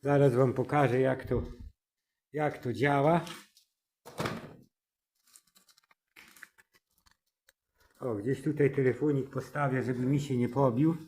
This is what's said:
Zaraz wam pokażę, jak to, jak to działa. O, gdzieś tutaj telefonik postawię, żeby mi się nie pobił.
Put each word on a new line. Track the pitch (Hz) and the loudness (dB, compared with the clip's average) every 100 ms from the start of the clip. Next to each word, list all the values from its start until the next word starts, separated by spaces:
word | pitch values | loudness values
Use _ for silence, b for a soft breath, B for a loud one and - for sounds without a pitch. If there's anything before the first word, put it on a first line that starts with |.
Zaraz | 139 143 143 | 2 4 4
wam | 120 131 | 4 2
pokażę, | 120 117 147 135 123 | 0 0 2 2 2
jak | 131 131 | 0 0
to, | - 123 - - - _ _ _ _ _ _ | -2 -4 -4 -12 -18 _ _ _ _ _ _
jak | 143 151 - | -4 -4 -4
to | 127 | -8
działa. | 104 143 143 143 170 170 - - _ _ _ _ _ - - - - - - _ _ _ _ _ _ _ - _ _ _ _ _ _ _ - - - - _ _ _ _ _ _ _ _ _ _ _ _ _ _ _ | -2 2 4 4 2 0 -16 -20 _ _ _ _ _ -20 -8 -8 -8 -14 -20 _ _ _ _ _ _ _ -20 _ _ _ _ _ _ _ -20 -20 -20 -20 _ _ _ _ _ _ _ _ _ _ _ _ _ _ _
O, | 131 | -8
gdzieś | 107 107 135 | -6 -4 -4
tutaj | - 143 139 | -4 2 2
telefonik | 139 127 120 151 139 131 | 4 2 2 0 0 -2
postawię, | 131 - 147 143 127 | -8 -10 -4 -2 0
żeby | 117 123 | -2 -2
mi | 127 143 | 0 0
się | 143 127 | 0 -2
nie | 120 | 0
pobił. | 123 139 117 156 165 | 2 2 4 0 0